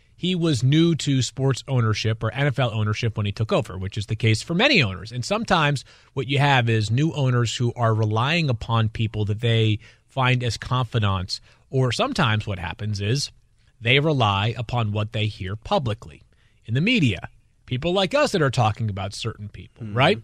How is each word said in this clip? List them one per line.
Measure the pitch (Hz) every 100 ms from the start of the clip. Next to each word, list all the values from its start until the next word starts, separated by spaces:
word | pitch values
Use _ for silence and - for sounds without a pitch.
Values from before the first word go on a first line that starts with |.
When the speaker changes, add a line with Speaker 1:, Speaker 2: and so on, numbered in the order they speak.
| _ -
Speaker 1:
he | 175 180
was | 165 131
new | 127 156 170 160
to | 147 135
sports | 120 - 135 131 -
ownership | 127 113 104 110 110
or | 110
N | 139 143
F | 143
L | 123
ownership | 110 104 104 117 110
when | 101
he |
took | - 107
over, | 185 107 92
which | 95 -
is | -
the | 110
case | 113 107
for | -
many | 170 277 226
owners. | 107 92 110
And | 123
sometimes | - 208 226 175 143 143 - - _
what | 139 135
you | 135
have | 143 131 117
is | 110 101
new | 120 160
owners | 151 131 123 113 -
who | 120 123
are | 113
relying | 110 107 110 135 170 151
upon | 117 - 113 110
people | - 110 107 104
that | 104
they | 117 113 110 104 - _ _
find | 139 127 127
as | 120 -
confidants. | - 127 120 120 104 95 90 - - _ -
Or | 131 127
sometimes | 117 254 254 127 107 107
what | 90
happens | 85 - 104 101
is | 101 143 - - _ _ _ -
they | 117 139
rely | 156 139 107 98 110 120
upon | 113 123 107
what | 104 104
they | 107 107
hear | - 92 107
publicly | - 202 120 104 80 69 _ _ _ _ -
in | 123
the |
media, | 196 247 131 85 - - _ _ -
people | 127 170
like | 196 190
us | 285 294
that | -
are | 135
talking | 123 110 104 110
about | 98 98 -
certain | 113 - 104
people, | - 117 - 110
Speaker 2:
Mm-hmm. | 107
Speaker 1:
right? | 151 220